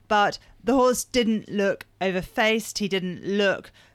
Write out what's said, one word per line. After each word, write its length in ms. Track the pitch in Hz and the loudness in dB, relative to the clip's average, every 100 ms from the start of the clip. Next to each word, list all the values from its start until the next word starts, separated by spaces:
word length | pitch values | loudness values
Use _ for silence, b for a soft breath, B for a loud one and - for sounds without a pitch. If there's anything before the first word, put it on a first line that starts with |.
| - | 0
but 320 | 208 202 - b b | 2 2 0 b b
the 120 | 196 269 | 0 4
horse 280 | 254 247 | 4 2
didn't 460 | - 254 226 220 - | 0 0 0 0 -2
look 380 | 208 196 160 - - | -2 -2 -2 -8 -6
overfaced. 800 | 190 185 170 - 220 220 - - | -4 -2 -4 -2 0 0 -4 -6
He 100 | 202 | -4
didn't 380 | 190 180 165 - | -4 -4 -8 -4
look 480 | 202 202 - - - b | 0 2 0 -6 -20 b